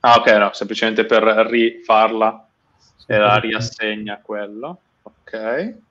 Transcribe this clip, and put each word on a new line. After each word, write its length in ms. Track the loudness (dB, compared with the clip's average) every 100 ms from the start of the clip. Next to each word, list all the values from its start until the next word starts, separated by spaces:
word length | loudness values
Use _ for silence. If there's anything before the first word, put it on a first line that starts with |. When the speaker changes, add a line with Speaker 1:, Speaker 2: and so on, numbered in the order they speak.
Speaker 1:
Ah, 160 | 6 4
ok, 100 | 6
no, 200 | 4 2
semplicemente 520 | -2 -10 -4 -2 -2 2
per 180 | 2
rifarla 1200 | 2 2 0 2 0 -2 0 2 2 2 -2 -2 _ _ _ _ _ _
Speaker 2:
Sì, 100 | _
Speaker 1:
e 100 | 0
la 160 | 2
Speaker 2:
sì. 60 | 2 0
Speaker 1:
riassegna 720 | -6 -8 -8 -8 -8 -10 -14
quello. 580 | -12 -12 -10 -12 -14 -16 _ _
Ok. 720 | -20 _ -16 -10 -6 -6 -8 -12 _